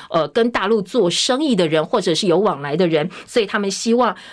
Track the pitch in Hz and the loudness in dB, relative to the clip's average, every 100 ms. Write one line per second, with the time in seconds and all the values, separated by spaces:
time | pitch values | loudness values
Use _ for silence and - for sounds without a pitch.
0 | - 165 147 233 233 233 196 226 190 247 | -4 -2 0 0 0 0 0 0 0 0
1 | 175 - - 254 311 196 165 156 160 233 | 0 0 0 0 0 2 2 0 0 0
2 | 185 156 190 165 202 139 143 160 175 156 | 0 0 2 2 2 -2 -4 0 2 0
3 | 170 - - 247 196 214 196 190 233 240 | -2 -8 -4 -2 0 -2 -4 -4 0 2
4 | 226 185 - | 2 -2 -10